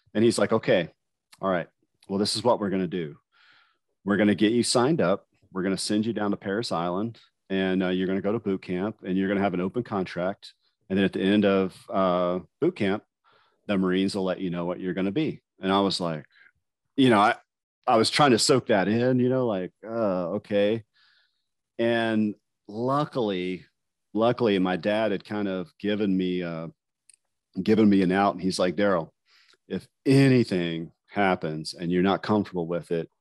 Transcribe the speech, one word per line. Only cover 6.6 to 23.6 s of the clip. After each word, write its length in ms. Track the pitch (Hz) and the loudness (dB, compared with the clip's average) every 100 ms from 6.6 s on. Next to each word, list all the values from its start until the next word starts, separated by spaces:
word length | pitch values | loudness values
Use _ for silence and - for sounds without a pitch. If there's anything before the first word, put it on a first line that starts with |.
| 117 | -4
Island, 460 | 90 87 90 113 113 _ _ _ | -4 -4 -4 -6 -10 _ _ _
and, 320 | 95 95 92 | -4 -2 0
uh, 60 | 92 | -2
you're 180 | 92 92 | -2 -2
gonna 160 | 95 | -2
go 100 | 98 | -2
to 60 | 113 | -4
boot 240 | 104 95 | -4 -6
camp, 340 | - 90 104 - | -4 -6 -6 -8
and 120 | 95 92 | -4 -2
you're 120 | 95 | 0
gonna 140 | 101 | 0
have 120 | 98 | 0
an 60 | 87 | -2
open 220 | 95 123 | -4 -4
contract. 720 | 120 101 90 87 90 101 - _ _ _ _ | -6 -6 -4 -4 -6 -6 -16 _ _ _ _
And 100 | 95 | 0
then 60 | |
at 80 | 95 | 0
the 80 | 98 | 0
end 240 | 98 104 | 2 4
of, 320 | 101 98 92 - - | 4 2 0 -6 -6
uh, 500 | 104 95 90 90 90 - _ | 0 2 2 0 -2 -8 _
boot 160 | 160 180 | -2 0
camp, 280 | 98 104 - _ _ _ _ _ - | -2 -2 -6 _ _ _ _ _ -4
the 100 | 101 | 0
Marines 360 | 92 92 98 | 2 2 0
will 100 | 101 | -2
let 160 | 95 90 | -4 -4
you 100 | 92 | -4
know 140 | 85 | -4
what 160 | 87 90 | -6 -6
you're 140 | 92 | -6
gonna 180 | 87 95 | -4 -2
be." 300 | 101 147 - _ _ | -2 -4 -6 _ _
And 100 | 95 | 0
I 80 | 98 | 2
was 200 | 98 - | 2 -2
like, 240 | 87 78 - _ _ _ _ _ _ - | -4 -6 -12 _ _ _ _ _ _ 2
you 120 | 127 | 4
know, 80 | 107 | 6
I, 180 | 107 120 _ _ _ _ - | 4 0 _ _ _ _ 0
I 100 | 117 | 2
was 140 | 110 | 2
trying 220 | - 147 | 4 4
to 60 | 113 | 4
soak 280 | - 131 - | 4 2 2
that 220 | 104 90 | 0 2
in, 300 | 113 123 127 | 0 0 2
you 100 | 123 | 0
know, 180 | 131 123 | 0 -2
like, 260 | 98 90 - 101 | -4 -6 -12 -10
"Uh, 440 | 113 107 92 85 101 | -4 -2 -2 -4 -6
okay." 480 | - 101 104 113 - _ _ _ _ _ _ _ _ - | -2 0 2 0 -6 _ _ _ _ _ _ _ _ -2
And 560 | 117 117 113 110 107 98 _ _ - | 0 0 0 0 -2 -4 _ _ -14
luckily, 960 | 107 127 139 147 139 107 92 90 90 | -6 -2 -2 -2 -2 -2 -2 -4 -8